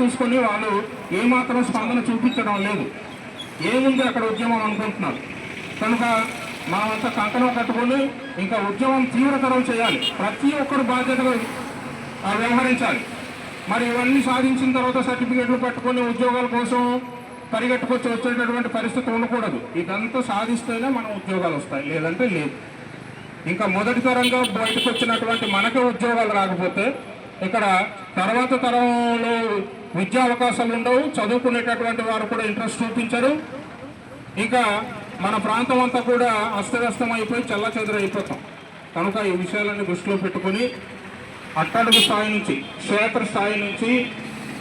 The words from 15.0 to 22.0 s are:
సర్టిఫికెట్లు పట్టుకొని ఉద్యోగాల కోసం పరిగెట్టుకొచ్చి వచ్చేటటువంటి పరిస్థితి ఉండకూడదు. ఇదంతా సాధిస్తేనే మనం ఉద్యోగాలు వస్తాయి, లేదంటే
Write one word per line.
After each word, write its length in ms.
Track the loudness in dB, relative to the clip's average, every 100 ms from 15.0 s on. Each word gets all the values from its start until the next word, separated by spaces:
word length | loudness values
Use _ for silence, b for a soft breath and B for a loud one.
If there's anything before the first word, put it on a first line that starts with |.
| 2
సర్టిఫికెట్లు 500 | 0 2 2 2 2
పట్టుకొని 440 | 0 0 0 2
ఉద్యోగాల 460 | 2 2 2 2 2
కోసం 540 | 0 2 2 2 0 -4 -10 -14 -14 -4
పరిగెట్టుకొచ్చి 560 | -2 2 0 2 0 0
వచ్చేటటువంటి 580 | 0 0 0 0 0 -2
పరిస్థితి 420 | -2 -2 -2 0
ఉండకూడదు. 500 | 0 0 0 -2 -4 -4 -4
ఇదంతా 440 | -2 -4 -2 -2
సాధిస్తేనే 680 | -2 -2 0 -2 -2 -2 0
మనం 220 | -2 -4
ఉద్యోగాలు 440 | -6 -4 -2 0
వస్తాయి, 300 | -2 -4 -6
లేదంటే 440 | -4 -2